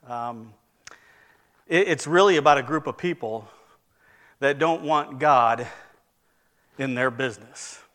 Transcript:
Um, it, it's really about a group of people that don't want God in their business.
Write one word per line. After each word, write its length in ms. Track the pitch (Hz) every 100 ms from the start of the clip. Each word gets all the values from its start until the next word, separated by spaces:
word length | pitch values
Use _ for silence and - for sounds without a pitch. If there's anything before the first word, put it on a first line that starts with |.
| 123
Um, 480 | 120 120 117 113 104 _ _ - - _ _ _ _ _ _ _
it, 220 | 165 196
it's 180 | 151 147
really 300 | 175 202 165
about 220 | 143 143
a 40 |
group 240 | 123 156 143
of 100 | -
people 520 | 180 170 113 110 107 - _ _ _ _ _ _ _ _
that 220 | 135 143
don't 220 | 160 165
want 360 | 151 151 147 135
God 480 | 151 131 117 117 120 - - _ _ _ _ _ _ _ _ -
in 160 | 135
their 160 | 123 131
business. 720 | 120 131 107 - - - - _